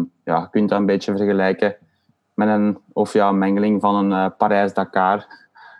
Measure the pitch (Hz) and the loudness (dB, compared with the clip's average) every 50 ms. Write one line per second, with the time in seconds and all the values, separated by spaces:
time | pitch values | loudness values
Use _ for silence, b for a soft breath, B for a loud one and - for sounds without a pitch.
0 | 85 - - _ _ 87 82 90 87 - - 107 104 95 104 101 101 98 98 92 | -2 -4 -8 _ _ -4 -2 -2 -4 -2 -2 -2 0 0 0 0 2 0 0 0
1 | - - 98 98 104 101 98 98 95 95 95 - 107 101 101 - _ _ _ _ | -2 -4 -2 -2 0 0 0 0 0 0 0 0 -2 -2 -2 -6 _ _ _ _
2 | _ _ _ _ _ _ _ - 107 107 107 104 104 104 98 - - _ _ - | _ _ _ _ _ _ _ -2 0 0 2 2 0 0 -2 -4 -10 _ _ -4
3 | 104 - - 110 101 101 98 98 95 98 98 101 104 107 104 95 104 101 101 101 | -2 0 2 2 2 2 2 2 0 0 0 0 0 0 0 0 0 0 0 0
4 | 101 98 95 95 95 95 - - 107 107 104 101 101 98 - 98 92 - - 98 | 0 0 0 0 0 -2 -2 -2 0 0 2 0 0 0 -2 -4 -6 -2 -2 0
5 | 92 92 101 104 - B B B B B B B B B B B | 2 2 0 -2 -4 B B B B B B B B B B B